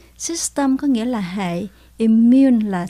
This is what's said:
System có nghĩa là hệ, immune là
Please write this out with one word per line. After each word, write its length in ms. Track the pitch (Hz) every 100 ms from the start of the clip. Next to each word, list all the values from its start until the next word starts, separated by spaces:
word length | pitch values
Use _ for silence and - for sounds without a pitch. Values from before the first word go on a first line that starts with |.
| - -
System 600 | - 330 - - 277 262
có 100 | 285
nghĩa 180 | 233
là 160 | 240 233
hệ, 460 | 175 196 180 175 202 - _ -
immune 720 | 226 226 233 262 269 233 214
là 180 | 185